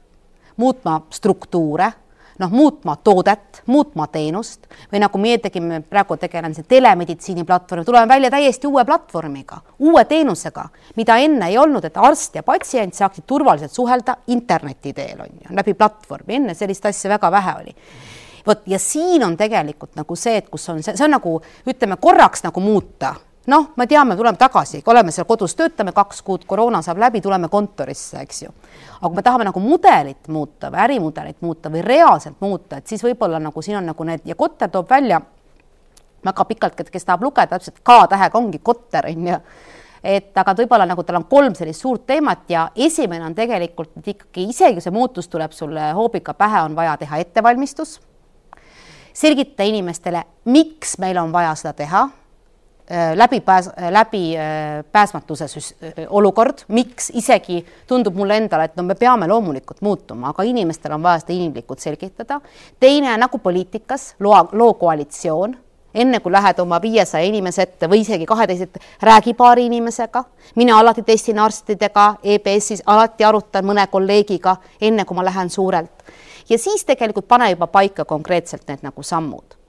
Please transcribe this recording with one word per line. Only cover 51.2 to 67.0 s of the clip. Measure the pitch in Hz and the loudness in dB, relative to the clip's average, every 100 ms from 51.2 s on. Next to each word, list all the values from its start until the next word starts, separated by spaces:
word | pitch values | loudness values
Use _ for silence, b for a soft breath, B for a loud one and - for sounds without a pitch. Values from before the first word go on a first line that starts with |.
| 165 | -2
vaja | 175 165 156 | 0 -2 -4
seda | 156 | -10
teha, | 143 147 190 269 | -10 -4 0 -2
äh, | - _ _ _ _ _ _ - 175 165 165 | -4 _ _ _ _ _ _ -8 -4 -2 2
läbi | 240 233 | 2 2
pääs-, | 165 185 185 | 2 2 0
äh, | - 175 | -6 0
läbi, | 202 220 214 170 160 | 2 2 0 -4 -4
äh, | 156 156 151 151 151 | -6 -6 -6 -10 -2
pääsmatuse | 214 202 - - 151 147 | 2 2 -2 -10 -10 -10
süs-, | - - - | -12 -16 -18
äh, | 160 - 160 | -18 -16 -2
olukord, | 202 208 220 247 - - | 2 2 4 0 0 -4
miks | 220 247 - - 233 | -2 -2 -6 -10 -4
isegi | 220 214 - 175 170 b - | 0 0 0 -8 -8 b -4
tundub | 254 208 | -2 0
mulle | 180 196 214 | -2 -2 -2
endale, | 214 156 160 | 0 -2 -4
et | - | -4
no | 180 | -6
me | |
peame | 190 240 247 165 | 0 2 2 2
loomulikult | 226 190 135 - - | 0 -2 -6 -12 -6
muutuma, | 208 196 - 113 127 | -4 -4 -8 -12 -8
aga | 151 208 | -4 -2
inimestel | 247 170 156 147 | -2 -4 -6 -8
on | 151 | -2
vaja | 175 165 | 0 0
seda | - | -2
inimlikult | 175 175 113 - 135 | -6 -6 -8 -12 -12
selgitada. | - 151 190 - 233 285 b b b _ | -10 -10 -12 -14 -10 -10 b b b _
Teine, | 254 285 277 214 | 4 4 2 0
nagu | 254 240 | -2 -2
poliitikas, | 185 180 180 214 - 269 - - | -2 -2 -4 -10 -8 -10 -10 -4
loa-, | 202 202 175 | 4 6 4
loo | 214 233 - | 4 2 4
koalitsioon. | 170 156 143 - 170 156 208 247 _ _ _ 214 | 0 -2 -6 -8 -4 -4 -4 -8 _ _ _ -2
Enne | 254 233 | 0 0
kui | 180 | 0
lähed | 196 208 233 | 2 2 0
oma | 175 170 | 0 -2
viiesaja | 220 220 | 0 0